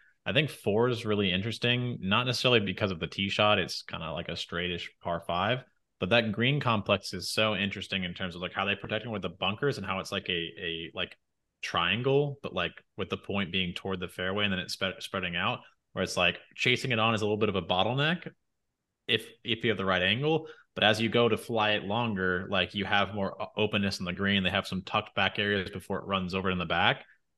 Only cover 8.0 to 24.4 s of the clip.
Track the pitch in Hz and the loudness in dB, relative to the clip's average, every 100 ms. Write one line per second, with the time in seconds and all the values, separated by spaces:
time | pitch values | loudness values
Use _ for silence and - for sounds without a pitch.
8 | 90 85 92 85 90 - 98 101 101 110 | -4 -6 -8 -6 -6 -2 -2 -2 -4 -6
9 | 123 107 90 82 95 101 143 120 95 95 | -4 -6 -6 -4 -4 0 -2 -2 -4 -4
10 | - 101 - 87 85 - 87 82 82 92 | -4 -4 -2 -2 -4 -6 -6 -6 -8 -6
11 | 90 - _ _ _ _ - 90 87 107 | -8 -8 _ _ _ _ -2 0 2 2
12 | 127 139 143 131 - 90 85 - _ - | 4 2 2 -4 -8 -4 -4 -6 _ -8
13 | 92 95 - 101 90 95 90 85 98 92 | -6 -6 -4 -2 -2 -2 -2 -4 -6 -6
14 | 90 - 92 101 104 92 - - 95 - | -6 -6 -2 0 0 0 -4 -4 -4 -4
15 | - 98 90 87 104 113 - _ _ - | -6 -4 -4 -2 -2 -4 -10 _ _ -2
16 | 90 - 87 - - - 127 123 135 113 | -2 2 2 0 -10 -2 2 2 0 2
17 | 113 110 107 107 107 95 80 92 101 131 | 2 2 0 2 2 0 2 2 4 2
18 | 147 175 - - _ _ _ _ _ _ | 2 0 -4 -18 _ _ _ _ _ _
19 | - 113 - - 123 110 120 98 95 92 | 0 0 0 -12 -4 0 2 2 2 4
20 | 92 113 147 160 - - _ - 104 107 | 4 2 2 0 -2 -14 _ 2 4 4
21 | 113 117 117 107 - 113 107 107 95 110 | 4 4 4 2 0 0 2 0 0 0
22 | 120 98 92 90 92 98 90 104 95 101 | 0 0 0 0 0 0 0 -2 2 2
23 | 95 104 98 - 92 - 107 104 98 - | 2 0 -4 -4 -6 -2 0 2 0 -2
24 | 90 87 98 101 | -6 -2 2 2